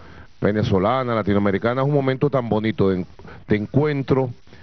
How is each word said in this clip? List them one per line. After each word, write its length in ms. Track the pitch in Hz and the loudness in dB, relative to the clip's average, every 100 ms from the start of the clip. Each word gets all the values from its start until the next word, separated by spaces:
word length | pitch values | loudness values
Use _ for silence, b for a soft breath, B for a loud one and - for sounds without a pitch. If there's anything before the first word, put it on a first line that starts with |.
| B B B - | B B B -2
venezolana, 720 | - 107 101 95 98 131 123 | 0 2 2 2 2 0 0
latinoamericana, 680 | 117 98 101 101 98 110 123 | 0 0 0 2 0 0 0
es 40 | 135 | 0
un 60 | |
momento 380 | 147 135 131 147 | 2 0 0 0
tan 180 | 139 117 | 0 0
bonito 400 | 107 110 104 98 | 0 0 0 0
de 120 | 92 | 0
en-, 60 | 92 - B B - | -4 -12 B B -2
de 100 | 104 | -2
encuentro, 760 | 104 135 151 143 131 131 127 123 B B | 0 0 0 0 0 0 0 -6 B B